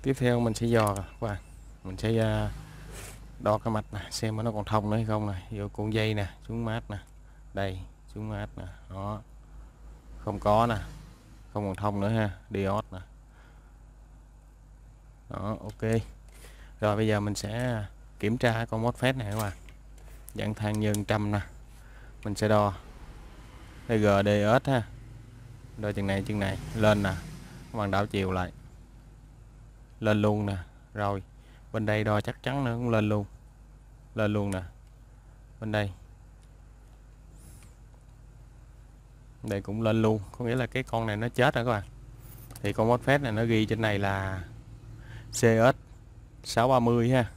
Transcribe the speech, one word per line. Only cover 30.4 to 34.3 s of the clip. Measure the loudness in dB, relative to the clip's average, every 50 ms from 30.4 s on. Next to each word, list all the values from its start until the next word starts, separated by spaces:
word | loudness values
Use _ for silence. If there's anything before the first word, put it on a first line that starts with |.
| 0
nè. | -2 -4 -4 -8 -12 -18 -20 -20 -14 -6
Rồi. | -4 -2 -2 -2 -4 -6 -12 -20 -20 -20 -20 -20 -20 -20 -6 -4
Bên | -2 0
đây | 2 2 2 2
đo | 4 2 2
chắc | 0 -2 -8 -6 -4
chắn | -4 -2 0 0
nữa | 0 -2
cũng | -2 0 2
lên | 2 4 4 4
luôn. | 2 0 -2 -4 -10 -20 -20 -20 -20 -20 -20 -20 -20 -20 -20 -20 -20 -20 -20 -10 -2
Lên | 0 0 2